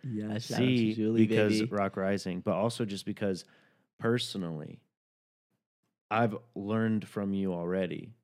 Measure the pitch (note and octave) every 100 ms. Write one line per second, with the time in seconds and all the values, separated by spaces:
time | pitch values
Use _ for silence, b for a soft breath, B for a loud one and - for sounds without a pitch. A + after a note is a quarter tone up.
0 | B2+ G#2+ G#2+ G#2 - A#2 B2+ B2+ A2 A2
1 | G#2+ A2+ A2 A2 G#2+ G#2+ A2 G#2 G2 G2+
2 | F#2+ G2+ F#2+ F2+ A2 F2+ A2+ A#2 A2+ G2
3 | - G2+ G2+ F2+ - b b b b _
4 | A#2 A#2+ - G2 E2+ D#2+ D#2 - _ _
5 | _ _ _ _ _ _ _ _ _ _
6 | _ A2 A#2 G#2 - - G2+ A2 A2+ A2
7 | - - G2 G2 F#2+ F2 E2+ F#2+ F2+ D#2+
8 | - -